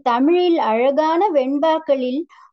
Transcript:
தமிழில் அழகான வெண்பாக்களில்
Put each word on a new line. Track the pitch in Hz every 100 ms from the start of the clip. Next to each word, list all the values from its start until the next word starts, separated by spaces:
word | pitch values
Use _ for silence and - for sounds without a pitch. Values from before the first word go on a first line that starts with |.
தமிழில் | 254 240 285 359 359 330
அழகான | 220 226 262 277 311 330 415
வெண்பாக்களில் | 294 262 285 320 320 320 269 254 269 349 - -